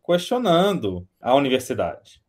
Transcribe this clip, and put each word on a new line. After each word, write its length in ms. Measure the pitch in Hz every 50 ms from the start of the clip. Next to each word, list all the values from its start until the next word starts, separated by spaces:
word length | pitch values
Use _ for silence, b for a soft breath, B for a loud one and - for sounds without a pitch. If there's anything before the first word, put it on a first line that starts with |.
| -
questionando 1040 | - 175 175 175 - 240 254 240 185 165 170 190 208 190 139 107 98 90 90 90 _ _ _
a 140 | - 117 131
universidade, 880 | 139 143 131 127 123 - - 120 104 87 80 - - _ - - _ _